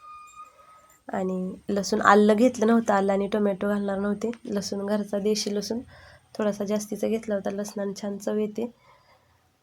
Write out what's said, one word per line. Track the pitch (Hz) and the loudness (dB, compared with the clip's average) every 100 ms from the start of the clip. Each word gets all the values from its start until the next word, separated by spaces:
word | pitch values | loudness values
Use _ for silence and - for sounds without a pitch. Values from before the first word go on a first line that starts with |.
| - - - 1077 1077 - 1077 - _ _ - | -20 -20 -20 -20 -20 -20 -20 -20 _ _ -10
आणि | 196 185 185 185 - - | -6 -4 -4 -6 -8 -4
लसूण, | 202 190 214 | -4 -2 2
आलं | - 208 208 | 6 6 6
घेतलं | 214 247 247 220 | 6 4 4 4
नव्हतं, | 233 226 | 4 4
आलं | 202 196 | 2 2
आणि | 196 196 | 0 0
टोमॅटो | 214 202 190 202 | 4 4 4 2
घालणार | 208 202 196 | 0 -2 -2
नव्हते. | 202 208 226 233 - | -2 -2 -4 -6 -6
लसूण | 202 190 202 196 | -4 -4 -4 -2
घरचा | 214 202 202 | -2 -2 -2
देशी | 208 214 214 208 | 0 0 0 -2
लसूण | 202 226 - - - - _ - | -2 -6 -8 -16 -20 -20 _ -2
थोडासा | 208 202 202 | -2 -2 -2
जास्तीचा | 208 208 202 214 | -2 -4 -4 -2
घेतला | 220 220 202 | -2 -2 -4
होता, | 196 | -2
लसणानं | 196 208 208 202 196 | -6 -6 -6 -6 -6
छान | 208 196 | -8 -6
चव | 214 214 | -4 -2
येते. | 214 214 233 - _ _ _ _ _ _ _ _ | -2 -4 -8 -10 _ _ _ _ _ _ _ _